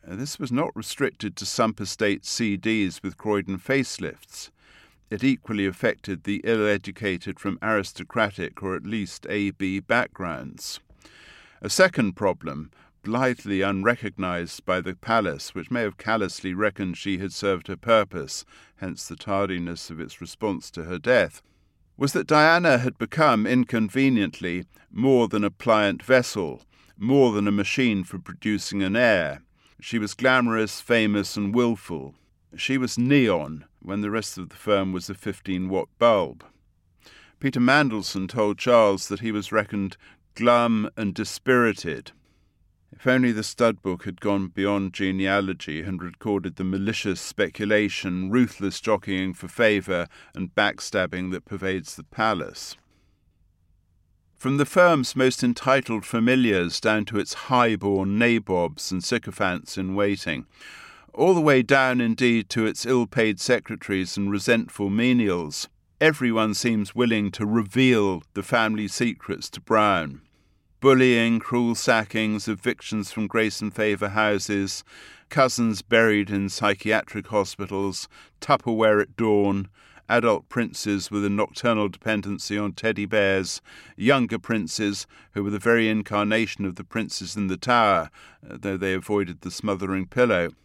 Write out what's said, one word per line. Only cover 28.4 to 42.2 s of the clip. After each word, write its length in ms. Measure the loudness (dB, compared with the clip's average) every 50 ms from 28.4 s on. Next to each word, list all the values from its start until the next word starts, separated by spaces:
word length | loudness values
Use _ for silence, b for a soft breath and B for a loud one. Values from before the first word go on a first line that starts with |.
| -4 -2 -2 -2 -4 -6 -4 -2 -2
an 100 | 0 2
heir. 480 | 2 4 4 4 4 2 -2 -6 -10 _ _ b b b b b b
She 200 | -14 -6 -4 -4
was 160 | -4 -4 -8
glamorous, 680 | 0 2 4 4 4 2 2 0 0 -2 -2 -4 -12
famous, 560 | -2 2 2 4 4 4 2 0 -2 -2 -4
and 180 | -4 -4 0 2
wilful. 600 | 2 2 2 0 -4 -6 -10 -10 -10 -10 -12 -18 _ _ _ _ _ _ _ -14
She 220 | -10 -4 -2 -2 -2
was 180 | -2 -2 -2
neon, 680 | -2 2 4 4 4 4 4 2 0 -2 -6 -12 -14 -16 _ _ _
when 200 | -12 -8 -6 -4
the 100 | -4 -2
rest 280 | -4 -4 -4 -6 -10 -12
of 100 | -14 -14
the 80 | -16
firm 340 | -10 0 2 2 2 2 0
was 200 | -4 -4 -6 -8
a 40 | -12
fifteen 540 | -8 -8 -8 -8 -8 _ -6 -4 -4 -2 -2
watt 220 | -2 -4 -4 _ _ _
bulb. 440 | 4 4 4 4 2 -2 -6 -14 -20 -20 _ _ _ _ _ _ _ _ _ b b b b b b b b b
Peter 200 | -4 -2 0 2
Mandelson 680 | 4 4 6 4 4 2 0 -4 -6 -6 -6 -6 -6
told 300 | -4 0 0 0 0 0
Charles 520 | -2 2 6 6 8 8 6 4 0 -2 -6
that 120 | -8 -6
he 100 | -4 -4
was 220 | -4 -4 -6 -2
reckoned 460 | -2 -2 -2 0 -4 -6 -6 -6 -8 b b b b b b _ _
glum 540 | 0 4 6 6 6 6 4 2 0 0 -2 _
and 180 | -4 -4 -4 -4
dispirited. 960 | -4 -6 -8 -8 -6 _ 4 4 6 4 4 0 -2 -6 -8 -8 -8 -10 -16 _ _